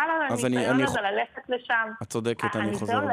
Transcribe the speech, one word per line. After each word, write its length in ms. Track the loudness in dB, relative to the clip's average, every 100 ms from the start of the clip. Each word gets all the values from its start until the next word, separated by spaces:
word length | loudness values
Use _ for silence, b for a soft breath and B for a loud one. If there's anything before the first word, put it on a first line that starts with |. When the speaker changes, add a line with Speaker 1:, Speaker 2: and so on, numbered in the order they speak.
| 0
Speaker 1:
על 220 | 0 0
Speaker 2:
אז 140 | 0 2
אני, 100 | 2
Speaker 1:
הניסיון 180 | 2
Speaker 2:
אני 80 | 2
Speaker 1:
הזה 80 | 2 2
Speaker 2:
יכול 80 | 0
Speaker 1:
ללכת 380 | 0 -2 -8 -6
לשם. 400 | -6 0 0 0 -6
Speaker 2:
האת 80 | -6
צודקת, 480 | -2 -2 -2 -2 0
אני 80 | -2
Speaker 1:
הניסיון 100 | -2
Speaker 2:
חוזר 220 | 0 0
בי. 60 | 2